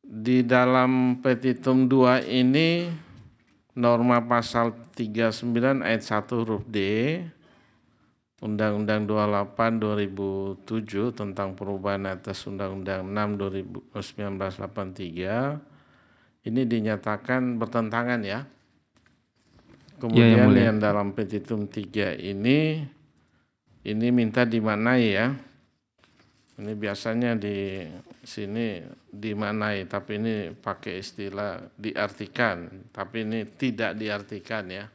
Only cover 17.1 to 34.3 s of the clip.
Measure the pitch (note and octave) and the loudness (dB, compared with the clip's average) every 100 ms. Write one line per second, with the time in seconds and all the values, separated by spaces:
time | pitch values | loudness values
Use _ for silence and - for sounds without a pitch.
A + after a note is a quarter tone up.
17.1 | G#2 - B2+ B2+ A#2 A2+ A#2 A2 A#2 A#2+ | -4 -2 -2 0 -2 -2 -2 -2 -2 -2
18.1 | A#2+ G2+ G#2+ C#3 _ _ _ _ _ _ | -2 -2 -6 -8 _ _ _ _ _ _
19.1 | _ _ _ _ _ _ - - - A#2 | _ _ _ _ _ _ -20 -20 -8 2
20.1 | A#2 A#2 A2+ - B2+ A#2 G#2+ G#2 G#2 G2+ | 8 8 10 10 8 6 4 2 2 0
21.1 | G2 G2 G#2 E2+ A2 G2+ - F#2+ G#2 G2 | -4 -4 -6 -4 -4 -4 -8 -6 -2 -2
22.1 | D2 F2+ G2 A2+ C#3 D#3 D#3 C#3+ _ _ | -4 -6 -2 2 4 2 -4 -8 _ _
23.1 | _ _ _ _ _ _ _ - G#2+ A#2+ | _ _ _ _ _ _ _ -6 0 4
24.1 | B2 A2 A#2+ A#2+ A#2 A2 G#2 A#2 B2+ A2+ | 4 2 2 2 2 0 2 2 4 4
25.1 | F#2+ A#2 C3+ - _ _ _ _ _ _ | 2 0 -2 -10 _ _ _ _ _ _
26.1 | _ _ _ _ - G#2 G#2+ G#2 G2+ A2+ | _ _ _ _ -14 -10 -6 -4 -4 -2
27.1 | A2+ B2 A2+ G#2 G2+ G2 F#2+ D#2+ E2 - | 0 0 0 -2 -4 -4 -6 -10 -14 -18
28.1 | - - - G2+ A2 A2+ F#2 - - _ | -20 -14 -10 -6 -4 -4 -6 -12 -20 _
29.1 | G#2 G#2+ G#2 G#2 G#2+ G#2+ G2+ F#2 G2+ G2 | -10 -6 -4 -2 -2 -2 -2 -4 -8 -6
30.1 | G#2 A2+ G#2+ F2 - - F#2+ - F#2 G2 | -4 -2 -2 -6 -8 -8 -8 -8 -10 -10
31.1 | - G2 G2 G#2 F2 - - G#2+ - G2+ | -10 -10 -6 -6 -8 -14 -10 -8 -4 -4
32.1 | - G#2 - A#2 F2 E2+ F#2+ - - - | -6 -10 0 0 -2 -10 -16 -18 -12 -8
33.1 | A2+ G#2+ A2+ G#2 - C3 G#2+ G#2+ G#2 G#2+ | -6 -4 -4 -6 -4 -4 -2 -4 -4 -6
34.1 | G#2 G2+ | -6 -8